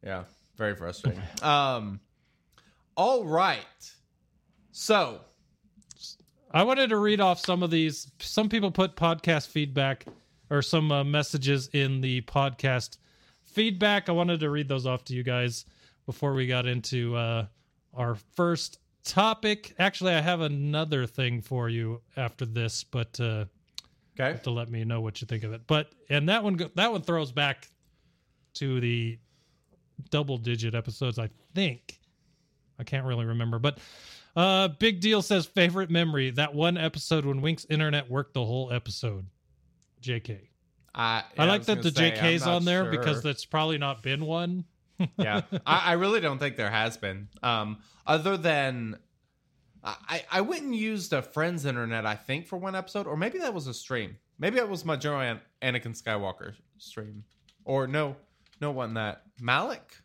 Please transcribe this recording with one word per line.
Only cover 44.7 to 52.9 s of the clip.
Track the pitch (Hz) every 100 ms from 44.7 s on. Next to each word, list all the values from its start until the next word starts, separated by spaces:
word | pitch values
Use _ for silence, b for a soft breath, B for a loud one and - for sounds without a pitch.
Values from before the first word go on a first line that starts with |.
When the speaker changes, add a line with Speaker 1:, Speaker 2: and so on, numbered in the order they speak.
| _ _ _
Speaker 2:
<laughs> | 180 -
Speaker 1:
Yeah, | 165 196 - 190
I, | - 165 175
I |
really | 170 190 226
don't | 165 135
think | 143 117
there | 107
has | 110 113 113
been. | 101 95 101 -
Um, | 120 117 107 107 b b -
other | 160 165 196
than, | 165 151 139 127 113 107 _ _ _ _ _ _ _ _
I, | - 107 - 165 -
I | 180
went | 208 339
and | 285
used | 233 220 214 170
a | 147
friend's | 120 - 160 175
internet, | 143 123 117 113
I | 107 107
think, | - 139 165
for | 185
one | 185
episode, | 190 185